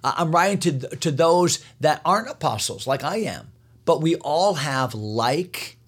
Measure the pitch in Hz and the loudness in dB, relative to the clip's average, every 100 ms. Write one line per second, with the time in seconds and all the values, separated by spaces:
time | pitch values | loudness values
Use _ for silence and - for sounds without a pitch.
0 | - - 165 170 190 202 175 135 - - | -2 -2 0 2 2 2 -2 -2 -6 -6
1 | 170 139 165 175 175 - - _ 151 147 | -4 2 4 6 4 0 -6 _ 0 0
2 | 170 202 226 - 151 110 - 98 123 135 | 2 0 -2 -4 -4 -2 -6 -6 -4 -2
3 | 139 208 185 80 - - _ _ - 156 | -2 -4 -4 -8 -12 -20 _ _ 0 2
4 | 160 160 143 156 196 165 143 135 127 110 | 2 0 0 2 2 2 -2 0 -2 -4
5 | 107 110 117 147 180 - - - | -4 0 2 0 -2 -8 -12 -16